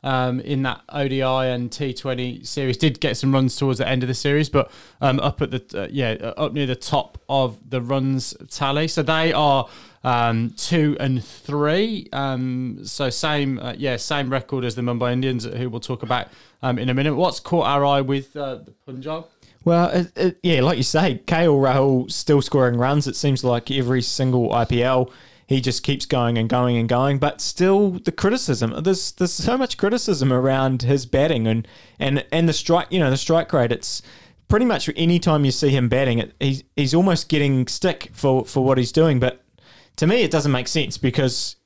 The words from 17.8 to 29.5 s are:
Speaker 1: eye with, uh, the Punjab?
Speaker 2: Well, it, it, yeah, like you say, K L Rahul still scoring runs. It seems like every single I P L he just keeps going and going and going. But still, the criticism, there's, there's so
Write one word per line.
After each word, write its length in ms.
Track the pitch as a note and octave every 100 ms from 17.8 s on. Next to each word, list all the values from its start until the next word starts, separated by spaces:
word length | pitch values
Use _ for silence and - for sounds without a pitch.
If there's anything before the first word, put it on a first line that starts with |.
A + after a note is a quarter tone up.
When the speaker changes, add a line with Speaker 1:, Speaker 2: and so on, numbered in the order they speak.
Speaker 1:
eye 160 | C#3 C#3
with, 340 | C3 C#3 C3+
uh, 220 | D3 C#3 B2
the 160 | - _ -
Punjab? 400 | B2+ C#3+ D#3+ E3 _ _ _
Speaker 2:
Well, 260 | E3+ E3+ F3
it, 220 | F3+ F3 -
it, 220 | F#3 F3
yeah, 180 | F3 D#3
like 140 | C3 C#3+
you 40 |
say, 400 | B2 D#3 F3+ C#3
K 200 | - E3
L 100 | E3+
Rahul 560 | C#3+ C3+ C3 C3+ C3 B2
still 320 | - - C#3+
scoring 340 | C3+ C#3+ B2+ A#2+
runs. 300 | B2+ D3 C#3
It 80 |
seems 300 | - C#3+ B2+
like 260 | B2+ A#2+ -
every 320 | C3+ B2 C3
single 500 | A#2+ - C3 B2+ A#2
I 120 | G#2
P 180 | A#2 A#2+
L 260 | B2 C3 B2+ - - _ _
he 140 | C3+
just 220 | B2+ A#2+
keeps 240 | - C#3 -
going 320 | C3 A#2+ A#2
and 100 | A2+
going 280 | B2 B2 A#2+
and 120 | A#2
going. 300 | B2 C#3 C#3
But 220 | C#3+ -
still, 500 | - - F#3 G3 G#3
the 220 | F3 -
criticism, 680 | - G3 B3 - B2 A#2 A#2+
there's, 300 | D#3+ F#3+ -
there's 200 | - F3+
so 260 | - G#3+